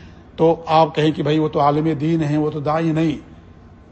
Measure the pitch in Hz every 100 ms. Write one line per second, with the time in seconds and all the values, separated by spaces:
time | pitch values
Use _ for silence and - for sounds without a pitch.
0 | - - - - 165 165 165 160 156 156
1 | 156 151 147 156 151 156 143 151 160 143
2 | 151 165 143 151 151 151 147 160 165 156
3 | 160 - - - - - - - -